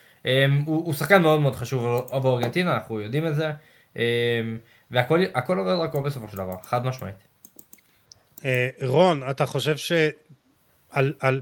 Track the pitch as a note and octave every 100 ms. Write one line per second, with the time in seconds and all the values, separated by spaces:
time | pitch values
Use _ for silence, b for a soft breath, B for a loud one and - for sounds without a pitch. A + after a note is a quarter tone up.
0 | b b - C3 C#3 C#3+ D3+ D#3+ E3+ C#3+
1 | - G3 D#3+ D#3 C#3+ - A#2+ C3 A#2+ A#2+
2 | - A2+ B2+ B2 A#2+ E3+ F3+ A#2+ - A2
3 | G#2 C#3 E3 D3+ D#3 D3 b b b -
4 | A#2 A#2+ A#2+ A#2 A2+ A2+ - b b B2
5 | B2 E3 F#3 - C3+ F#3 F#3 F#3 D#3+ D3+
6 | C#3 C#3 A2 G2 F#2 F2+ - B2 B2+ A#2+
7 | G2 G2 _ _ - _ - - _ b
8 | b b b - C3+ B2+ B2+ - C3 C3+
9 | F#3 D#3 C3 C3+ C#3 C#3+ C3+ C#3+ - E3+
10 | D#3 - _ - _ _ _ _ _ -
11 | C3+ C#3+ C3+ C3+